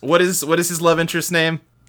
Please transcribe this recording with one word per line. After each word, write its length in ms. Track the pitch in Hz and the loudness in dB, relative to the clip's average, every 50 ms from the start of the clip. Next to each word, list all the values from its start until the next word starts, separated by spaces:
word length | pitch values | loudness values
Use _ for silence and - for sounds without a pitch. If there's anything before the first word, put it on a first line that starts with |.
what 200 | - 135 165 175 | -2 0 2 2
is, 240 | 180 180 180 - 147 | 2 2 0 -2 -2
what 140 | 147 165 170 | 0 0 0
is 100 | 170 175 | 0 -2
his 120 | 175 160 | -4 0
love 180 | 170 165 165 160 | 2 2 2 2
interest's 320 | 165 160 - 170 151 - | 0 -2 -2 -4 -4 -2
name? 300 | 175 165 160 160 165 156 - _ _ _ _ | 0 0 0 0 -2 -4 -8 _ _ _ _